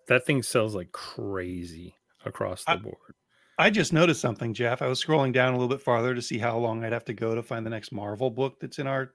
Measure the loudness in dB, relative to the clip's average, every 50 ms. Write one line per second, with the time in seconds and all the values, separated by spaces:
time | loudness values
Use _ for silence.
0 | _ 2 2 2 4 2 0 0 0 2 2 2 2 2 -2 -6 -8 -8 -12 -14
1 | -14 -12 -10 -8 -8 -6 -4 -4 -4 -6 -6 -8 -8 -10 -12 -14 -16 -18 _ _
2 | _ _ _ _ -12 -12 -6 -6 -6 -6 -6 -6 -2 -2 -2 -2 -2 -10 -14 _
3 | _ -20 -20 _ _ _ _ _ _ _ 0 4 4 4 6 4 2 4 6 6
4 | 6 6 4 4 0 -2 -2 -2 -4 -4 -2 0 0 0 0 0 0 -2 0 -2
5 | 2 2 4 4 4 4 4 4 4 4 4 2 0 0 0 -2 2 2 2 4
6 | 4 2 0 -2 -4 -4 -4 -2 -2 0 0 0 0 0 -2 -2 -2 -2 -4 -4
7 | -4 -6 -6 -2 -2 -2 0 -2 -4 -6 -8 -6 -6 -6 -8 -8 -10 -10 -10 -8
8 | -6 -6 -4 -2 -2 -2 0 0 -2 -2 -2 -8 -14 -12 -8 -6 -4 -2 -2 -2
9 | -4 -6